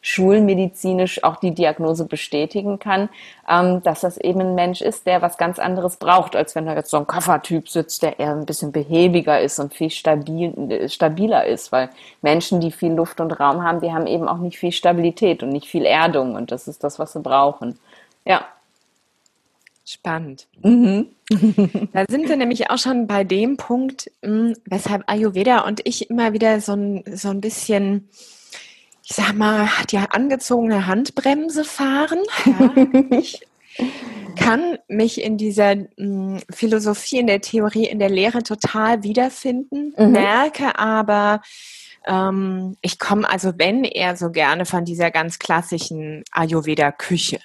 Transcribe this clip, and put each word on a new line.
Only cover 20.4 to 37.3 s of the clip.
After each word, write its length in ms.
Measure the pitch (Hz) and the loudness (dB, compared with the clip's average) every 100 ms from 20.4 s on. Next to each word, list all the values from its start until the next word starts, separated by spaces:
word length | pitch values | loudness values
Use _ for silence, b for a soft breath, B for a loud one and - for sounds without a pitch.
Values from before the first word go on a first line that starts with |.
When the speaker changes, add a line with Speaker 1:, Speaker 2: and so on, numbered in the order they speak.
| - _ | -20 _
Speaker 1:
Mhm. 460 | 196 240 233 196 - _ - | 4 6 6 4 -2 _ -2
<laughs> 600 | 208 214 208 196 202 214 | 4 4 4 2 2 -4
Speaker 2:
Da 120 | 185 196 | -2 0
sind 220 | 254 311 | 0 0
wir 80 | 302 | 0
nämlich 320 | 247 240 - | 0 0 -2
auch 80 | 254 | -2
schon 300 | 254 254 220 | 0 -2 0
bei 160 | 202 | 0
dem 340 | 190 190 233 277 | 0 2 0 -2
Punkt, 540 | - 247 262 269 - _ | -2 -2 -2 -6 -16 _
mm, 320 | 196 214 233 226 - | -2 0 0 -2 -4
weshalb 380 | 185 - 208 - | -4 -2 -4 -2
Ayurveda 540 | 208 220 185 208 240 | 0 0 2 4 4
und 200 | - 214 - | 2 -4 -4
ich 240 | 240 - | -6 -4
immer 240 | 233 226 | 0 0
wieder 280 | 214 226 214 | 2 2 2
so 120 | 208 | 0
ein, 300 | 202 202 196 - 196 | -2 -2 -4 -8 -8
so 140 | 202 | -4
ein 120 | 196 | -4
bisschen, 680 | 208 - - 208 196 202 196 B B B B B B B B B | -6 -8 -2 0 2 -2 -4 B B B B B B B B B
ich 120 | - - | -10 -2
sag 180 | 208 | 0
mal, 340 | 208 214 214 214 - - | 2 2 2 2 0 -2
die 80 | 202 | -2
angezogene 880 | 202 - 269 269 - 247 226 208 185 | 0 0 0 -2 0 0 2 0 0
Handbremse 760 | 190 277 - 269 285 320 302 302 | 0 -2 -2 0 0 -2 -4 -6
fahren. 540 | - 277 269 311 330 415 - - | -2 -2 0 0 -2 -4 0 2
Ja, 260 | 240 262 262 262 | 6 6 6 6
Speaker 1:
<laughs> 240 | 262 269 247 | 4 4 2
Speaker 2:
ich 300 | 339 - - _ B B 247 B 233 220 196 - | 0 -8 -20 _ B B -6 B -14 -14 -14 0
kann 420 | 233 226 349 330 _ | 2 2 0 -4 _
mich 340 | 208 226 - | 0 0 0
in 160 | 220 214 | -4 -2
dieser, 380 | 214 202 202 202 196 _ | -2 2 4 2 -2 _
mm, 400 | 202 196 190 190 - | -6 -4 -6 -8 -12
Philosophie, 680 | 180 226 220 214 208 - 262 | -4 0 2 0 -2 -2 0
in 80 | |
der 140 | 240 | 2